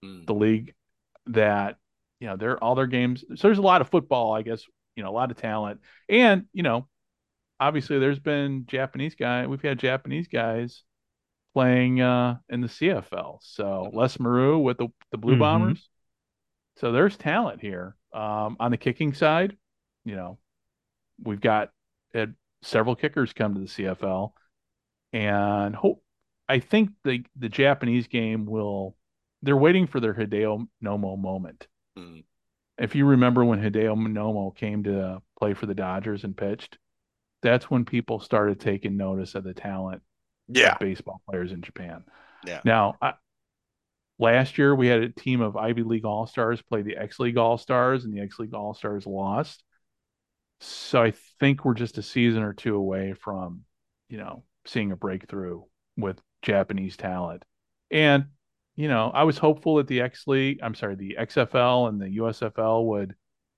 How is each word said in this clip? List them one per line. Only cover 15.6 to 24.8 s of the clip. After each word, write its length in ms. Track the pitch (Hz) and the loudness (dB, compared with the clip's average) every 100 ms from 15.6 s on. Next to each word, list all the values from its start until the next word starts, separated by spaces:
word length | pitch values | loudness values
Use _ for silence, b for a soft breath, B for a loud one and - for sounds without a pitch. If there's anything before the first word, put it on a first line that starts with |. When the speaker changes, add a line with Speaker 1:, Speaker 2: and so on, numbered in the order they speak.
| 110 160 _ _ _ _ _ _ _ _ _ _ | 2 0 _ _ _ _ _ _ _ _ _ _
Speaker 2:
So 160 | 120 | 0
there's 240 | 120 170 - | 2 2 0
talent 460 | 151 185 202 - | -2 -2 -2 -6
here. 340 | 104 92 90 - _ | -10 -10 -12 -16 _
Um, 440 | 110 107 107 107 - | -8 -4 -2 -4 -2
on 120 | 120 | -2
the 60 | 120 | 0
kicking 360 | - 120 151 | -2 -2 -2
side, 420 | 139 156 160 196 - _ _ _ _ | 2 2 4 0 -4 _ _ _ _
you 120 | 113 101 | -12 -10
know, 220 | 90 101 _ _ _ _ _ _ _ - | -10 -14 _ _ _ _ _ _ _ -12
we've 180 | - 101 | -6 0
got, 280 | 117 107 101 _ _ _ _ | 2 2 0 _ _ _ _
had 220 | 117 110 - _ _ | -4 -4 -8 _ _
several 320 | - 120 113 120 | -2 0 2 0
kickers 340 | 147 - 123 | -2 -2 -2
come 220 | - 107 | -2 -2
to 80 | 98 | -2
the 60 | 95 | -8
C 160 | - 95 | -6 -6
F 180 | 92 | -4
L, 300 | 98 92 104 - _ _ _ _ | -4 -4 -4 -10 _ _ _ _